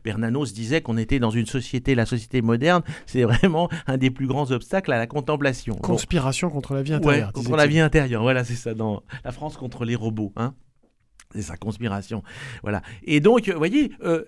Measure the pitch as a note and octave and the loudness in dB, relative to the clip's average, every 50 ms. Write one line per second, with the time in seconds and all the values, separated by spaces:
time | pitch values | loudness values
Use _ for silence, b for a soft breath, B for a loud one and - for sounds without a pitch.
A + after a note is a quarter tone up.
0 | - A2+ G#2 G#2+ A2+ A#2 A#2 C#3+ D3+ A#2 G2 G#2+ A#2 A2 C#3+ D#3+ - - A2+ A2+ | -8 -6 -4 -2 -2 -2 -2 -2 -4 -4 -6 -8 -4 -2 -2 -2 -2 -2 -2 -2
1 | A2+ A2 C#3 C#3 A#2+ A2 G#2+ A#2+ A#2 - - C3 A#2 - - B2+ B2 - C3+ A#2 | 0 0 2 2 2 2 2 0 0 0 -2 -4 -4 -4 -4 -2 0 2 2 2
2 | A2+ G#2+ B2+ A#2+ A2 - - B2+ A2+ A2+ A#2 A#2 C3+ E3 F3+ F3+ B B D#3 B | 2 2 0 -2 -4 -2 -2 0 2 2 2 2 4 4 4 2 B B -8 B
3 | B - - C3 B2 A2 A#2+ - - F#3+ D#3+ D#3+ F3 F3 B E3 B - C3+ C3 | B -4 0 2 4 4 4 4 4 4 4 2 0 -2 B -6 B -2 0 2
4 | C3 C3 C3 - C3+ C3 B2 C#3 D3 B2 C3 A#2+ - - - F#3+ F#3 - C3+ A#2 | 2 2 2 0 -2 -2 0 -2 0 0 0 -2 -2 -2 -2 -2 0 0 0 0
5 | A#2 B2 C#3 D3 C3+ C3+ D3+ C#3+ C#3+ C#3 B2+ - - - A2 F#2+ - - - A2+ | 0 -2 -4 -4 -2 0 0 2 2 0 0 -2 -4 -6 -6 -4 0 0 0 0
6 | - - F3+ E3+ B2+ C3+ C3 - - F3 D3 C#3+ C3 - C#3 C3+ C#3 D3 D#3 D3 | 0 0 0 2 2 2 0 0 -2 -2 -2 -4 -4 -2 -2 -2 0 0 0 2
7 | D#3 D3 C#3+ C#3 A2 G2 G2 - A#2 A#2+ D3+ D#3 D3 D3 D3 E3 D#3+ D3+ - D#3 | 4 4 4 2 2 -2 -4 -4 -2 0 4 4 4 6 6 6 4 6 4 4
8 | C#3+ C3 A#2+ A2 A2+ B2 C3 B2+ B2 A2 A#2+ A2+ - A#2 A2+ A2 A2+ A2 G#2 G2 | 2 2 0 0 2 2 2 2 0 -2 -4 -6 -6 -6 -4 -2 -2 -2 -2 -4
9 | - B B B2+ - B2+ B2 B2+ D3 D3+ - - C3 B2 - - B2 A2+ A#2+ A#2+ | -8 B B -12 -10 -12 -10 -10 -10 -10 -10 -10 -12 -12 -8 -6 -4 -2 -2 -2
10 | A2 A2+ A2+ G#2+ G#2+ G2+ - - A2+ B2+ C3+ - _ _ _ _ _ _ _ _ | -2 -4 -2 -2 -4 -6 -4 -4 -6 -6 -6 -10 _ _ _ _ _ _ _ _
11 | _ _ _ - - _ - G#2+ G2+ D2 E2+ F2 F#2+ G#2 G#2 G#2+ A#2+ A2+ G2 G2+ | _ _ _ -20 -20 _ -10 -10 -10 -10 -10 -8 -6 -8 -6 -4 -4 -4 -4 -4
12 | G2 - A2+ G#2+ B B B B B C3+ A#2+ B - G#2 G#2 F#2+ B B B B | -6 -8 -10 -10 B B B B B -14 -14 B -6 -4 -4 -4 B B B B
13 | - - D3+ D3 D3 G#3 A#3+ A#3+ - G3 F3+ D#3+ D3 F3+ G#3+ D4 D4 G#3+ - - | -2 2 2 4 6 6 6 6 2 0 0 0 0 2 2 2 0 0 -2 -4
14 | - F3 E3 D#3+ D#3 | -2 0 0 0 -2